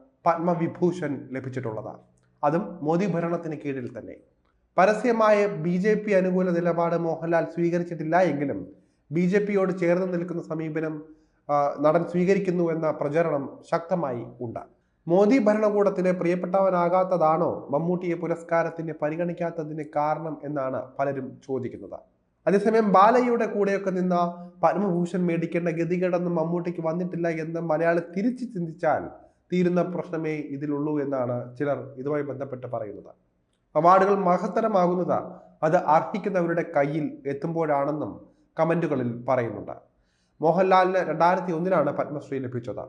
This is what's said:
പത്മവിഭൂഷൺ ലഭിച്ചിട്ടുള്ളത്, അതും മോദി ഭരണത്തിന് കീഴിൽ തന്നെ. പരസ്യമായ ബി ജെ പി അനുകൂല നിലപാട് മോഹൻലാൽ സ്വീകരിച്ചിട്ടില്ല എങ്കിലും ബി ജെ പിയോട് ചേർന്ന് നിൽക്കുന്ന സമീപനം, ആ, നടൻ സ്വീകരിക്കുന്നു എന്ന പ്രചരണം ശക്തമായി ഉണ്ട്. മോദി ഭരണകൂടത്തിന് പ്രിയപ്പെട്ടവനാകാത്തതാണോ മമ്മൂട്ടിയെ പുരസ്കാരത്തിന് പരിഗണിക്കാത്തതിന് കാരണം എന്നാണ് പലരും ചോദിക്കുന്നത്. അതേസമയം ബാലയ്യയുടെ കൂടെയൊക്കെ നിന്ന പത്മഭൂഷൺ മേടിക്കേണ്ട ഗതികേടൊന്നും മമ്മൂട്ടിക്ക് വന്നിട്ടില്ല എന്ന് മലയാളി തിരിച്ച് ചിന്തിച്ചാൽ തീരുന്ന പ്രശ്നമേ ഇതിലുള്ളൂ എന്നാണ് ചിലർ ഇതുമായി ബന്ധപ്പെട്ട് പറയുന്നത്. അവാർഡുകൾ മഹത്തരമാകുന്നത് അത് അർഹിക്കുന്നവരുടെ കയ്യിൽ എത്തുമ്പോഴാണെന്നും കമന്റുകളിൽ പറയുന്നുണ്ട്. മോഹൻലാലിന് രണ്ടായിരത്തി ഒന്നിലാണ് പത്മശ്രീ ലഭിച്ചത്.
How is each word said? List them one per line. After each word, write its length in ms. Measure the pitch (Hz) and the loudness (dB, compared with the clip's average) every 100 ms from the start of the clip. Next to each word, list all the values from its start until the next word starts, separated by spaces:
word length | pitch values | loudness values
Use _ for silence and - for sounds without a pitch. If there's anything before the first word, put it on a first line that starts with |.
| _ _ 175 | _ _ 0
പത്മവിഭൂഷൺ 1000 | 165 170 165 165 - 180 - 147 131 123 | 0 0 0 -2 0 -2 0 -4 -6 -8
ലഭിച്ചിട്ടുള്ളത്, 640 | 127 127 123 117 107 104 71 _ _ _ _ | -10 -8 -8 -8 -8 -10 -14 _ _ _ _
അതും 340 | 147 165 214 - | 0 0 -2 -6
മോദി 240 | 147 175 202 | -2 0 0
ഭരണത്തിന് 500 | 165 170 170 160 147 | -2 -2 -4 -6 -8
കീഴിൽ 420 | 143 135 120 110 | -6 -6 -8 -12
തന്നെ. 160 | 95 - _ _ _ _ _ - | -14 -18 _ _ _ _ _ 4
പരസ്യമായ 680 | 196 214 247 226 214 208 202 | 4 4 2 4 6 6 4
ബി 300 | 160 165 180 | 0 -2 0
ജെ 180 | 214 | 2
പി 180 | 214 214 | 2 4
അനുകൂല 380 | 190 185 185 185 | 2 4 2 2
നിലപാട് 460 | 170 175 165 170 170 | 0 0 2 2 0
മോഹൻലാൽ 480 | 170 160 165 165 160 | 0 -2 0 0 0
സ്വീകരിച്ചിട്ടില്ല 640 | - 170 175 175 160 156 175 | 0 0 0 -2 -6 2 4
എങ്കിലും 480 | 180 143 143 101 87 - _ _ - | 4 2 -2 -4 -8 -16 _ _ -6
ബി 100 | 160 | 0
ജെ 180 | 180 202 | 2 2
പിയോട് 400 | 208 202 185 180 | 2 0 0 0
ചേർന്ന് 340 | 170 175 185 | 2 2 0
നിൽക്കുന്ന 300 | 175 175 170 | -4 -4 -6
സമീപനം, 640 | 165 160 160 156 156 156 151 - _ _ - | -6 -6 -6 -4 -6 -6 -12 -20 _ _ -2
ആ, 240 | 143 143 - | 0 0 2
നടൻ 240 | 147 165 | 4 4
സ്വീകരിക്കുന്നു 680 | 170 180 180 196 180 175 170 | 2 0 2 2 2 0 0
എന്ന 180 | 160 160 | 0 -2
പ്രചരണം 680 | 147 147 151 165 143 127 - - | -2 0 0 0 0 -4 -12 -4
ശക്തമായി 560 | 165 - 180 143 120 117 - | -4 -2 -2 -2 -4 -10 -10
ഉണ്ട്. 200 | 120 107 - _ _ _ 160 | -10 -10 -14 _ _ _ 0
മോദി 300 | 180 208 269 | 4 6 6
ഭരണകൂടത്തിന് 720 | 208 214 214 202 196 185 180 | 4 4 2 4 2 2 0
പ്രിയപ്പെട്ടവനാകാത്തതാണോ 1500 | 180 170 180 180 196 190 180 175 185 185 180 156 165 156 98 - | 0 0 0 0 2 2 2 2 2 2 2 4 4 2 -2 -2
മമ്മൂട്ടിയെ 440 | 139 170 180 180 | -2 0 -2 -2
പുരസ്കാരത്തിന് 800 | 170 165 165 - 165 165 160 160 156 | -4 -2 -4 -2 0 0 -4 -8 -4
പരിഗണിക്കാത്തതിന് 840 | 147 160 175 170 170 170 151 156 151 147 | -4 -2 -4 -2 -4 -4 -8 -8 -6 -2
കാരണം 420 | 151 156 160 147 | 0 -2 -4 -8
എന്നാണ് 380 | 143 135 131 123 - - | -6 -4 -4 -4 -6 -4
പലരും 400 | 143 135 127 123 - | -4 -2 -6 -12 -8
ചോദിക്കുന്നത്. 520 | 131 120 92 95 - - _ _ _ 165 | -6 -6 -10 -14 -16 -18 _ _ _ 0
അതേസമയം 460 | 196 214 226 214 | 2 4 2 6
ബാലയ്യയുടെ 540 | 185 208 247 247 233 220 | 8 8 6 4 2 0
കൂടെയൊക്കെ 440 | 202 196 196 196 | 0 0 0 -2
നിന്ന 600 | 185 180 175 175 180 - - | -2 0 0 0 -4 -14 0
പത്മഭൂഷൺ 640 | 160 175 208 170 175 185 175 | 0 2 0 0 0 0 0
മേടിക്കേണ്ട 420 | 165 165 175 170 | 0 -2 -2 -2
ഗതികേടൊന്നും 680 | 165 165 180 180 175 175 | -2 -2 0 0 0 0
മമ്മൂട്ടിക്ക് 440 | 170 160 175 170 170 | -2 0 -2 -4 -4
വന്നിട്ടില്ല 480 | 160 170 180 175 170 | -4 -2 -4 -2 -2
എന്ന് 320 | 165 160 165 | -2 -4 -4
മലയാളി 400 | 165 156 165 175 165 185 | -2 0 2 2 -2 -2
തിരിച്ച് 280 | 233 254 247 | -2 -2 -6
ചിന്തിച്ചാൽ 480 | 180 170 160 156 117 85 - - _ - | -6 -6 -2 0 0 -2 -14 -20 _ -4
തീരുന്ന 300 | 180 180 175 | 2 2 2
പ്രശ്നമേ 480 | 175 175 156 160 160 | 0 -4 -6 -4 -4
ഇതിലുള്ളൂ 720 | 151 139 139 147 143 151 151 | -4 -6 -8 -4 -2 -2 -2
എന്നാണ് 580 | 139 135 123 120 120 - | -2 -2 -2 -4 -6 -6
ചിലർ 200 | 143 127 113 - | -2 -2 -6 -8
ഇതുമായി 260 | 139 147 | -4 -4
ബന്ധപ്പെട്ട് 440 | 143 127 131 127 123 | -4 -6 -8 -10 -8
പറയുന്നത്. 440 | 117 107 95 90 - _ _ _ _ _ 151 | -8 -8 -12 -16 -20 _ _ _ _ _ 2
അവാർഡുകൾ 380 | 170 185 190 | 6 8 6
മഹത്തരമാകുന്നത് 1040 | 196 180 180 214 226 220 196 175 180 160 113 92 - - - | 2 2 2 0 0 2 2 2 0 0 -2 -2 -12 -20 -4
അത് 140 | 156 170 | 0 2
അർഹിക്കുന്നവരുടെ 880 | 156 156 - 208 202 185 170 170 160 147 | 4 2 2 -6 -4 -2 0 -2 -2 0
കയ്യിൽ 420 | 143 160 143 - 135 | 0 0 -4 -6 -8
എത്തുമ്പോഴാണെന്നും 1000 | 139 165 165 156 143 139 151 113 90 - _ _ - | -6 -4 -2 0 0 0 -4 -6 -10 -16 _ _ -2
കമന്റുകളിൽ 640 | 165 170 165 135 120 120 131 | 2 2 0 0 -2 -4 -2
പറയുന്നുണ്ട്. 480 | 127 117 101 - - _ _ _ _ _ - | 0 0 -6 -12 -14 _ _ _ _ _ -4
മോഹൻലാലിന് 580 | 151 170 190 185 185 185 | 0 2 4 4 4 2
രണ്ടായിരത്തി 540 | 160 156 170 185 180 | -2 2 2 2 -2
ഒന്നിലാണ് 400 | 160 180 175 143 | -4 0 2 0
പത്മശ്രീ 460 | 143 131 151 - 135 | -2 -4 -6 -8 -8
ലഭിച്ചത്. 460 | 123 120 110 95 | -6 -8 -8 -10